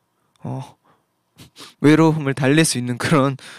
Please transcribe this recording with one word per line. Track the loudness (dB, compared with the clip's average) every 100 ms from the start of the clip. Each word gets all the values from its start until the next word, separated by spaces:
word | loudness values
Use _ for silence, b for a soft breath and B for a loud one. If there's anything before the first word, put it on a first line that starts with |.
| _ _ _ _
어, | -12 -12 -14 _ _ _ _ _ _ _ -20 B B _
외로움을 | 4 4 4 0 -4 -2
달랠 | 0 2 0
수 | -2
있는 | -6 -6
그런 | -2 0 0 -4 B